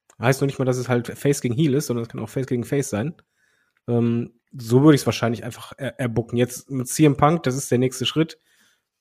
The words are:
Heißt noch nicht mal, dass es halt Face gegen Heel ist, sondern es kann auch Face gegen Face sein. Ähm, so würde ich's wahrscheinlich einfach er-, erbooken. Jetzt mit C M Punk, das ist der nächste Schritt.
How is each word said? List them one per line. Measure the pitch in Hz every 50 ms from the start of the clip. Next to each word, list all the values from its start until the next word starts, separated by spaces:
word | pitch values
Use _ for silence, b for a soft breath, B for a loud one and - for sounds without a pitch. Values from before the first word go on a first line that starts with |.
| _ _ _ -
Heißt | 113 123 135 -
noch | 143
nicht | 139 135 -
mal, | 135
dass | 127 127
es | 127 123 117
halt | 127 120 117 -
Face | - - - 143 143 -
gegen | - 127 117
Heel | 117 165 151 123
ist, | 143 123
sondern | - 120 120 117
es | 117
kann | - 123
auch | 113 104
Face | - 139 131
gegen | 123 131 120 113
Face | 113 143 139 131 -
sein. | - 101 113 151 175 - _ _ _ _ _ _ _ _ _ _ _ _ _ -
Ähm, | 120 120 117 117 117 117 117 - - _ _ _ -
so | 139 120 110 117 127 139
würde | 156 151
ich's | 131 -
wahrscheinlich | 120 110 - - 117 120 104 -
einfach | - - - - - -
er-, | - 139 123 - -
erbooken. | 135 120 113 120 117 - - 120
Jetzt | 127 123 - - - -
mit | 139 131 123
C | - - - 156
M | 151 139
Punk, | - 147 147 170 165 -
das | 131 127
ist | 139 - -
der | 127 120
nächste | 127 127 127 - 123
Schritt. | - - 151 160 160 - - _ _ _ _ _ _ _ _ _ _ _ _